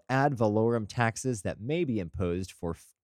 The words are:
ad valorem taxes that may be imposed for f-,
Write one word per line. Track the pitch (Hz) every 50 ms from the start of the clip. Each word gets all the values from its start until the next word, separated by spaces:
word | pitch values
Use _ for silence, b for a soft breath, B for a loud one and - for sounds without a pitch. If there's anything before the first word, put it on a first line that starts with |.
| _ -
ad | 127 135 139 147 135
valorem | 107 117 107 104 110 110 117 120 113 104
taxes | - - 123 117 113 - - - 131 120 101 -
that | 95 80 90
may | 104 131 156 175 175
be | 135 113 104
imposed | 87 80 - 87 95 87 87 95 95 -
for | - - 87 85
f-, | 82 - - - _ _